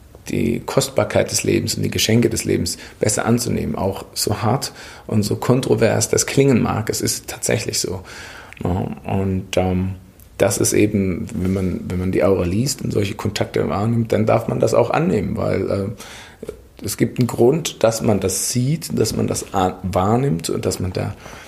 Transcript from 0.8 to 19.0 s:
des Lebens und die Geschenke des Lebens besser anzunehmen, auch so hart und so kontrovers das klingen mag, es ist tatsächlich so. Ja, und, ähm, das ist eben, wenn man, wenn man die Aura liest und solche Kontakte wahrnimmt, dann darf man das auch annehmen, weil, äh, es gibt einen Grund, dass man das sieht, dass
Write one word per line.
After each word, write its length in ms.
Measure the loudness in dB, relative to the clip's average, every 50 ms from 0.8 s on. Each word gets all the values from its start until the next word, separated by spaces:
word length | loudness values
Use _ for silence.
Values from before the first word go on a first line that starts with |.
| 0 0 0 0 0 2 2 2 2 2
des 120 | 0 -2 0
Lebens 320 | 0 0 2 0 -2 -2
und 80 | -2 -2
die 60 | -2
Geschenke 400 | -2 0 2 4 4 4 4 4
des 140 | 2 0 0
Lebens 340 | 0 0 0 0 -4 -6 -8 -12 -16 -6 -2
besser 260 | -2 0 0 0 2
anzunehmen, 500 | 2 2 2 0 0 -2 -2 -2 -4 -4
auch 300 | -2 -2 -2 -4 -4 -10 -10 -8
so 280 | -4 -2 -2 -2 0
hart 320 | 0 0 0 0 -2 -6 -10 -14 -18 -18 -18 -18 -8
und 180 | -2 0 0 2
so 140 | 0 -2
kontrovers 720 | 0 2 2 2 4 4 2 2 4 4 4 4 2 2 2
das 160 | 2 0 0
klingen 360 | 2 2 4 4 6 4 4
mag, 280 | 2 2 0 -2 -2 -2
es 100 | -2 -2
ist 280 | -2 -2 -2 -4 -8
tatsächlich 520 | -10 -10 -6 -2 0 0 0 -2 -4 -4 -4
so. 220 | -4 -4 -6 -8 -10 -12 -16 -16 -16 -16 -18 -18 -18 -18 -10 -6
Ja, 80 | -2 -2 -2 -2 -2 -4 -6 -8 -6
und, 500 | -4 -2 0 0 0 -2 -2 -4 -2 0
ähm, 360 | 0 2 2 2 0 0 -2 -4 -8 -12 -20 -20 -20 -20 -10 -2
das 200 | 0 2 2 2
ist 160 | 2 0 2 4
eben, 540 | 4 4 4 2 2 0 0 -2 -4 -6 -6 -4
wenn 200 | -2 -2 0 0
man, 260 | 0 0 -2 -2 -4 -4
wenn 120 | -4 -4 -2
man 120 | -2 0
die 140 | 2 2 4
Aura 180 | 4 4 2 2
liest 380 | 0 0 0 0 0 -2 -4
und 100 | -6 -4
solche 240 | -2 0 -2 -2 -2
Kontakte 540 | -4 -4 -4 -2 -2 -2 -2 0 0 0 0
wahrnimmt, 420 | 0 0 0 0 2 0 2 2
dann 140 | 2 2 4
darf 240 | 4 2 2 2 0
man 100 | 0 2
das 140 | 2 4 4
auch 160 | 4 4 4
annehmen, 480 | 2 2 2 2 2 2 0 0 -2
weil, 320 | -2 -2 0 0 0 0 0
äh, 840 | -2 -2 -2 -4 -6 -10 -14 -16 -18 -18 -20 -20 -20 -14 -14 -14 -14 -14 -18 -20 -16 -12 -8
es 140 | -6 -2
gibt 220 | 0 0 0 2 0
einen 80 | 0
Grund, 560 | 0 2 4 4 4 4 2 0 -6 -2 0 2
dass 180 | 2 2 2
man 180 | 2 2 2 2
das 320 | 2 0 -2 -2 -4 -2
sieht, 480 | 0 0 0 0 0 -2 -4 -2 0
dass 160 | 0